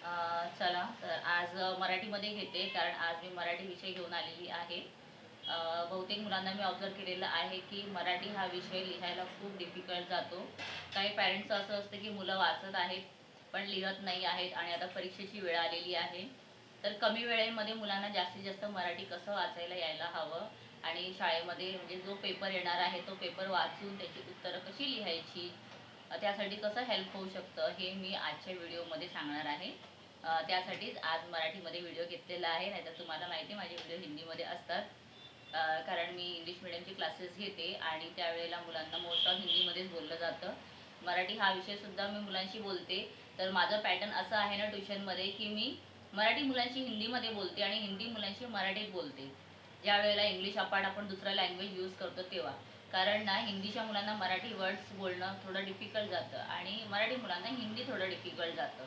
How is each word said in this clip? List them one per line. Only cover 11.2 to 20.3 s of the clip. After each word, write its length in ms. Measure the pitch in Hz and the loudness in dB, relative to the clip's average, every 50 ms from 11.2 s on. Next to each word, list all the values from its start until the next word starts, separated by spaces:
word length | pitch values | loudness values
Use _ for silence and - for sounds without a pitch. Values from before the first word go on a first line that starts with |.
| 196 185 190 196 208 - 220 | 4 4 4 2 0 2 2
असं 180 | 196 202 202 208 | 2 2 0 -2
असतं 240 | 202 202 202 - 202 | -2 -2 -4 -6 -6
की 120 | 196 214 | -6 -4
मुलं 280 | 202 202 190 185 190 190 | -4 -4 0 0 4 6
वाचत 380 | 180 165 165 - - 190 190 | 6 6 6 4 -2 -2 0
आहेत, 260 | 190 180 185 185 190 190 - - - - - - - - - - | 0 2 2 0 -4 -6 -10 -16 -18 -20 -20 -20 -20 -16 -6 -4
पण 80 | 190 | -2
लिहत 340 | 202 196 202 190 185 190 196 196 | -2 0 0 0 0 0 -2 -2
नाही 240 | 196 185 180 180 180 | -2 -2 0 2 2
आहेत 280 | 175 180 185 180 185 - | 2 2 2 0 0 0
आणि 200 | 165 170 175 170 | -2 0 0 0
आता 120 | 175 180 | 0 -2
परीक्षेची 540 | 185 - 196 175 185 - - 196 190 - 208 | -2 -2 -4 -4 -4 -4 -6 -10 -8 -6 -4
वेळ 180 | 190 175 165 170 | 0 2 4 4
आलेली 380 | 165 165 170 170 170 175 180 | 4 4 2 0 -2 0 0
आहे. 280 | 165 170 - - 180 196 262 - - - - - - - - - - - | 0 0 0 -2 -6 -8 -8 -10 -14 -18 -18 -20 -20 -20 -20 -18 -2 -2
तर 100 | 208 208 | -2 0
कमी 300 | - 240 214 220 226 240 | 4 4 4 4 4 2
वेळेमध्ये 500 | 240 233 226 220 226 233 226 208 214 226 | 2 4 4 4 4 4 0 0 0 -2
मुलांना 360 | 226 214 202 196 196 196 208 | -2 0 0 0 0 0 0
जास्तीत 340 | 202 190 180 180 - 190 196 | 2 2 0 0 -2 -6 -6
जास्त 220 | 196 190 - - | -6 -4 -2 -4
मराठी 400 | 208 208 185 175 175 170 196 202 | -4 -2 0 0 0 0 -2 -4
कसं 280 | 190 180 175 - 202 202 | -6 -6 -6 -2 -2 2
वाचायला 420 | 196 180 - - 175 170 175 185 | 2 2 0 0 -4 -4 -4 -2
यायला 300 | 180 165 160 156 160 165 170 170 | 0 0 0 0 0 -2 -2 0
हवं 340 | 170 156 156 | -2 -2 -2